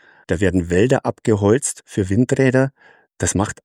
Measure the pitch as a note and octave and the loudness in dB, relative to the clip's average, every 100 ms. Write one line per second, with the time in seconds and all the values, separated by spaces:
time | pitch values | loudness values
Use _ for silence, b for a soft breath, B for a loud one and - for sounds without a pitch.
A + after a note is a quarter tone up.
0 | b b b E2+ F#2+ F#2 F2 F2 A#2+ C3+ | b b b -2 0 0 0 0 2 0
1 | B2+ - - G#2+ G2+ A#2+ - - _ - | -2 -4 -2 2 2 2 0 -10 _ -6
2 | F#2 G2 B2+ C3 C3+ B2+ C3+ b b b | -2 0 0 2 2 2 0 b b b
3 | b _ G2 F2 G2+ - | b _ -4 -2 -4 -6